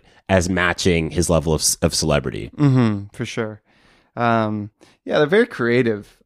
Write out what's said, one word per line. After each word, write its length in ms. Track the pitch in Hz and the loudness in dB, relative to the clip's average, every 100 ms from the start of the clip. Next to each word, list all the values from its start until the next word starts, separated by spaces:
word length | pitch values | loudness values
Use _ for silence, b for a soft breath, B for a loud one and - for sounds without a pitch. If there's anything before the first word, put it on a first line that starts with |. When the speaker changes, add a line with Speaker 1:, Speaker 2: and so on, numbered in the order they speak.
| b b - | b b 0
Speaker 1:
as 220 | 95 90 | 2 2
matching 600 | 90 90 - 95 85 80 | 0 0 0 0 2 0
his 200 | 87 85 | -2 2
level 240 | 80 80 | 2 2
of, 100 | 76 - - | 0 0 0
of 140 | 82 | -2
celebrity. 560 | - 78 73 67 52 - - | 0 0 0 -2 -8 -8 0
Speaker 2:
Mm-hmm, 580 | 143 131 113 101 101 - | 2 4 2 -2 -8 -12
for 80 | |
sure. 380 | 117 123 107 107 _ b b b b 113 | -8 -6 -8 -10 _ b b b b -4
Um, 500 | 117 113 107 107 104 _ b b | 0 0 0 -4 -8 _ b b
yeah, 140 | 175 160 | -4 0
they're 80 | 147 | 2
very 200 | 208 240 | 2 0
creative. 720 | - 117 120 117 101 - _ | -2 0 2 2 -2 -8 _